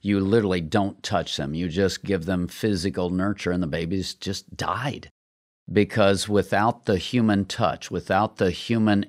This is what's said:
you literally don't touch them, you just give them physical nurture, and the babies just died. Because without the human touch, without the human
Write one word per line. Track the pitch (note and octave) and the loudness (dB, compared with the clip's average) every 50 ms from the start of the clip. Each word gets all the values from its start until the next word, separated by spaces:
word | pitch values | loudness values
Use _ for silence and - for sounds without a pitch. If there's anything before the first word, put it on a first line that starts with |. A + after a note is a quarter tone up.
you | - G2+ G2+ G2 | -2 0 0 2
literally | F#2+ G2 A2 A#2 G#2 F#2+ F#2 F2+ | 2 4 4 4 4 2 0 0
don't | D#2+ D2+ A2+ G#2+ G2 G2 - - | -2 0 0 0 0 0 -4 -8
touch | - - G2 E2+ D#2+ - - | -8 -2 0 0 0 -2 -4
them, | - D2 C#2+ D2+ | -6 -4 -4 -4
you | E2 F2+ F2 | -4 -4 -2
just | D2+ F#2+ G2 F2+ - - - | 0 2 2 2 0 -2 -4
give | - G2 F2 D#2+ | -2 -2 -2 0
them | F#2 F#2 F2+ F2+ F2 | -2 -2 -2 -2 -4
physical | - - - A2 G2+ E2+ E2 G2 - F#2+ F2+ F2 | -6 -4 -2 0 0 0 -2 -2 -2 -2 -2 -2
nurture, | F2+ F#2 F#2+ G2+ G2+ - - F2+ | 0 0 -2 -2 -4 -2 -2 -2
and | F2+ F2+ | 0 0
the | F2+ D2+ | -2 -2
babies | D2 E2 E2+ E2 G2 F#2+ F2+ - - | -2 -4 -2 -2 -2 -4 -4 -6 -10
just | _ - F#2+ G2 - - - - | _ -8 -8 -8 -8 -10 -14 -10
died. | - - - F#2 A2 B2+ C#3+ - - - - _ _ _ _ _ _ _ _ _ _ _ - | -6 -4 -4 -2 -2 -4 -6 -6 -8 -12 -18 _ _ _ _ _ _ _ _ _ _ _ -2
Because | F2+ G#2 G2+ - - A2+ G2+ G2 G2+ F#2+ - G#2+ | 2 2 2 2 4 4 4 4 4 2 0 0
without | G#2 G2+ F#2 - G#2+ G2 G#2+ A#2+ A#2+ - - | 2 2 2 2 0 2 2 2 0 -2 -2
the | - G#2 F2 | 0 0 0
human | - - B2+ B2 A2+ G#2+ G#2 G2+ G2 | 0 -2 0 2 2 4 2 2 0
touch, | - - - A2 D#2+ - - - - | -2 -2 0 0 0 0 -4 -10 -8
without | F#2+ F2 - - G2 G2 G#2+ A2 - | -8 -8 -2 0 2 2 2 0 0
the | - - F2+ | 0 0 0
human | E2 - - - A#2 A2+ A2 G#2+ G#2 G2+ G2+ | 0 -2 -4 -2 0 2 4 4 2 2 0